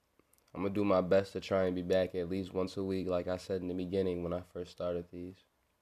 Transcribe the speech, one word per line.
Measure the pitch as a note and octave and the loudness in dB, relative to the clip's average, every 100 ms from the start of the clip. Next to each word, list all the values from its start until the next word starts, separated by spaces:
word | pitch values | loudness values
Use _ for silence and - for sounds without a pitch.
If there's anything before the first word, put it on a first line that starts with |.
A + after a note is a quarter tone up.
| _ _ _ _ _ - | _ _ _ _ _ -4
I'm | |
gonna | G2+ | -2
do | G2+ G2+ | 2 4
my | F#2 | 4
best | F2+ F#2+ G2 | 6 4 4
to | F#2+ | -4
try | - F#2+ | 0 2
and | F#2 F2+ | 2 0
be | |
back | F2+ F#2 F2+ F#2 | 2 2 2 -2
at | F2 | -2
least | F#2+ F2+ | -2 -2
once | F#2 F#2 G2+ | -2 -2 -2
a | F#2+ | -2
week, | F#2+ F2 | -2 0
like | F2 F2 | 0 0
I | F#2 | -4
said | - F#2+ | -2 -4
in | F2+ | -2
the | |
beginning | F2+ F2+ G2 F#2+ F2 | -4 0 2 2 0
when | F2 | -2
I | F2 F2+ | -4 -6
first | F2+ F2 | -10 -10
started | - F2 F2 F2 | -4 -2 -2 -6
these. | F2 F2+ F#2+ _ _ _ _ | -12 -12 -14 _ _ _ _